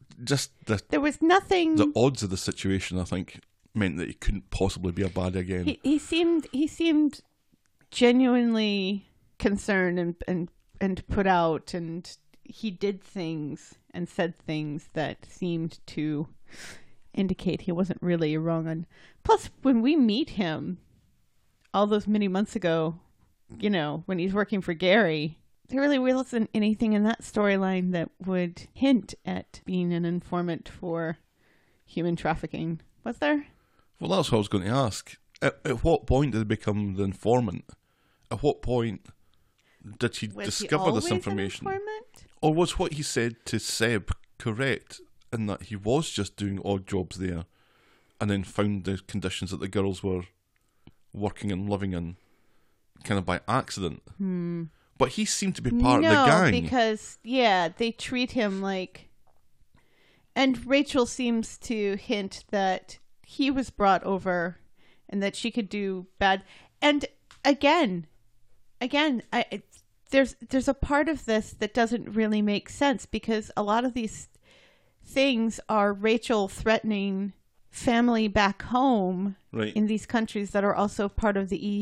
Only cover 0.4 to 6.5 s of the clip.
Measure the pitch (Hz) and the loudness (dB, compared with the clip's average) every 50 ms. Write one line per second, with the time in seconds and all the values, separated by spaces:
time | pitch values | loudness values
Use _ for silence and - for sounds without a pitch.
0.4 | - - _ _ - - 110 - - - - 302 277 302 - - - 330 359 392 | 0 -4 _ _ -4 -2 -2 -2 -2 -2 -2 0 0 0 0 2 4 4 6 4
1.4 | 392 - 392 359 339 320 320 311 302 294 294 220 - 139 135 - 107 95 92 92 | 4 2 2 2 4 4 4 4 4 4 4 4 4 4 4 0 -2 -4 -4 -4
2.4 | - - - - - 98 95 95 - - 92 92 90 - 87 90 92 - - - | -4 -4 -6 -2 -2 0 0 0 -2 -2 -4 -4 -4 -4 -4 -6 -6 -8 -12 -20
3.4 | - _ _ _ _ _ - 110 107 92 71 87 82 55 - - - - 107 95 | -20 _ _ _ _ _ -4 -2 0 0 0 -2 -6 -6 -8 -4 -2 -2 -2 -2
4.4 | - _ - - 95 98 - 95 90 92 85 98 101 92 85 95 90 92 90 95 | -4 _ -4 -2 -2 -2 -2 -2 -4 -4 -2 -2 -2 -2 -2 -2 -2 -2 -2 -2
5.4 | 92 92 95 90 87 98 - - - 269 302 294 - - 339 330 349 339 339 320 | -4 -4 -4 -2 -2 -4 -4 -2 0 0 0 0 0 -2 -2 0 2 2 2 0
6.4 | - - | -2 -4